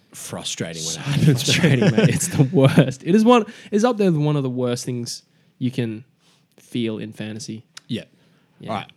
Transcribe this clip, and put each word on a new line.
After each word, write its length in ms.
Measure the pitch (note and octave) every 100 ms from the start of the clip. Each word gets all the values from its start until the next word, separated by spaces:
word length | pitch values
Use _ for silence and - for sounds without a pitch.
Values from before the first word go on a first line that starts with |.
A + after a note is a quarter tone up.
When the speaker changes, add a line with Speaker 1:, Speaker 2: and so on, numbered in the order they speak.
| _
Speaker 1:
frustrating 720 | - - F#2 - - E2+ E2
when 80 | D#2+
Speaker 2:
So 80 | D#2+
Speaker 1:
it 40 |
happens. 400 | C#3 C#3 D3+ B2
Speaker 2:
frustrating, 520 | C#3 - E3+ B2+ F#3+ A2
mate. 140 | G3+
It's 180 | - -
the 160 | -
worst. 580 | C3+ F3 C3+ E3 C3 - D#3+
It 100 | G#3+
is 80 |
one, 220 | A3 A#3+ G#3+ - -
it's 140 | G#3 A#3+
up 100 | G#3+
there 160 | F#3+
with 100 | D3+
one 140 | D3 D3
of 80 |
the 60 | C3
worst 340 | B2 B2 B2
things 400 | - B2 A#2+ - _ _ _ -
you 140 | B2
can 320 | B2+ A#2 A2 - _ _ _ _ _
feel 400 | _ B2 A2+ A2
in 160 | A2
fantasy. 500 | - G#2+ A2 - A2 _ - -
Speaker 1:
Yeah. 160 | G2+ - _ _ _ _ _
Speaker 2:
Yeah. 100 | -
Speaker 1:
All 40 | G#2
right. 160 | -